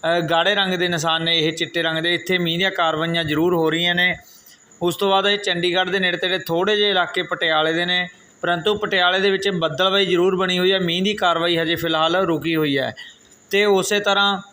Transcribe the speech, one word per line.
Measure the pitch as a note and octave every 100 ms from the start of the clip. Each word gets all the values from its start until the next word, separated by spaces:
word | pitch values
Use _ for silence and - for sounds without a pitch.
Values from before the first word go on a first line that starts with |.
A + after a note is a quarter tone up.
| E3 E3+
ਅ, |
ਗਾੜੇ | D#3+ E3 F3
ਰੰਗ | G3+ F#3+
ਦੇ | F3+ F3+
ਨਿਸ਼ਾਨ | F3 E3 D#3+
ਨੇ, | E3 E3
ਇਹ | D#3
ਚਿੱਟੇ | D#3+ E3 E3+
ਰੰਗ | E3 D#3+
ਦੇ, | E3+
ਇੱਥੇ | E3+ E3+ F#3
ਮੀਂਹ | E3+ E3+
ਦੀਆਂ | F#3+
ਕਾਰਵਾਈਆਂ | F#3+ E3 D#3 E3 E3+
ਜ਼ਰੂਰ | D#3+ D3+ E3+
ਹੋ | F3 D#3+
ਰਹੀਆਂ | E3 F3
ਨੇ। | F3 F3+ F3 - - - - _ -
ਉਸ | F3 E3
ਤੋਂ | G3
ਬਾਅਦ | G3 G3
ਇਹ | G3+
ਚੰਡੀਗੜ੍ਹ | G3+ F3 F3 F3 F#3
ਦੇ | G3
ਨੇੜੇ | F#3 F3
ਤੇੜੇ | F3+ F3+
ਥੋੜ੍ਹੇ | - E3 F#3+ G#3
ਜਿਹੇ | G#3
ਇਲਾਕੇ | F#3 E3+ F3+
ਪਟਿਆਲੇ | E3+ F3 E3+ D#3 D#3
ਦੇ | E3
ਨੇ, | F3 F3+ F3 - - _
ਪਰੰਤੂ | E3+ F3 E3
ਪਟਿਆਲੇ | G#3 G3+ F#3 F3+ F#3
ਦੇ | G3
ਵਿੱਚ | F#3+ G3
ਬੱਦਲਬਾਈ | F3+ D#3+ D3+ F#3+ G3 F#3+
ਜ਼ਰੂਰ | E3+ F#3 F#3
ਬਣੀ | F#3 F3+
ਹੋਈ | F#3
ਹੈ, | F#3+
ਮੀਂਹ | F3 F3
ਦੀ | F#3+
ਕਾਰਵਾਈ | G#3 F#3 E3 E3+ E3
ਹਜੇ | D#3+
ਫਿਲਹਾਲ | E3 E3 D#3+ D#3+ F3+
ਰੁਕੀ | F#3 D#3+ D#3 D#3+
ਹੋਈ | D3+ C#3
ਹੈ। | B2+ - - - - - _
ਤੇ | G3
ਉਸੇ | G#3 F#3+ F3+ G#3
ਤਰ੍ਹਾਂ | G3+ G3 G3+ G3 -